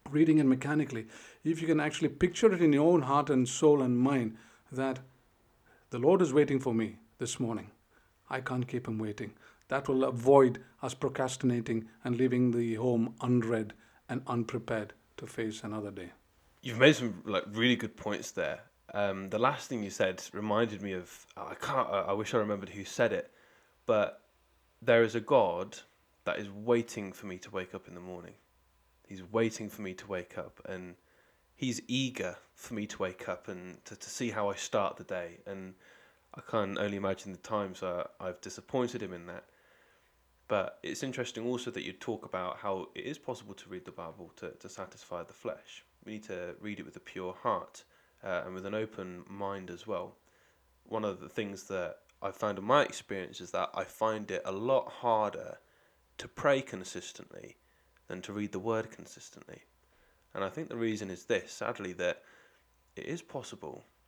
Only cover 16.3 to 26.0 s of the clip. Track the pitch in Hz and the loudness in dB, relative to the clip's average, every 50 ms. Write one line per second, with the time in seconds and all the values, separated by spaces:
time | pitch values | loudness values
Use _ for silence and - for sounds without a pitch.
16.3 | _ _ _ _ _ _ - 127 117 113 131 156 151 123 127 113 92 87 - 107 | _ _ _ _ _ _ -8 -4 4 8 10 10 10 8 0 -4 -4 -4 -6 -2
17.3 | 98 90 - 104 104 113 117 127 120 - 110 104 - - - 104 104 - - - | -2 -2 -2 -2 0 2 4 4 4 2 0 -6 -8 -6 -6 -4 -4 -4 -6 -6
18.3 | - - 82 69 78 - - _ _ _ _ - - 101 101 98 95 95 98 95 | -4 -4 -2 -2 -4 -8 -12 _ _ _ _ -8 -4 -2 0 0 -2 -4 -6 -4
19.3 | 104 107 120 135 143 131 - - 127 113 101 98 - - 107 92 90 - - - | 0 2 2 2 2 0 -6 -6 -6 -4 -4 -4 0 2 2 2 2 -2 -10 -10
20.3 | - 101 107 107 104 110 120 110 104 95 104 98 95 92 87 - - - - - | -8 -6 -2 2 2 2 2 2 0 -6 -6 -6 -6 -6 -8 -10 -16 -20 -20 -18
21.3 | - - - 80 80 - - - 135 131 - - 98 98 87 95 98 104 107 - | -14 -12 -10 -10 -10 -8 -4 -2 0 0 0 2 2 0 2 0 0 -2 0 2
22.3 | - 113 104 107 104 95 101 - - 101 92 - - - 120 110 101 87 - - | 2 2 2 2 -2 -4 -4 -10 -10 -12 -12 -8 0 2 2 2 2 -2 -4 -6
23.3 | _ _ _ _ _ _ _ _ _ _ - - 113 104 - - - - _ _ | _ _ _ _ _ _ _ _ _ _ 0 2 4 4 4 2 -2 -10 _ _
24.3 | _ _ _ _ _ _ _ _ _ - 117 120 117 117 117 110 113 117 107 - | _ _ _ _ _ _ _ _ _ -4 4 6 8 8 6 6 2 -2 0 6
25.3 | 147 123 104 87 85 87 95 104 - - - _ _ _ | 6 6 6 6 2 -2 -4 -8 -10 -18 -20 _ _ _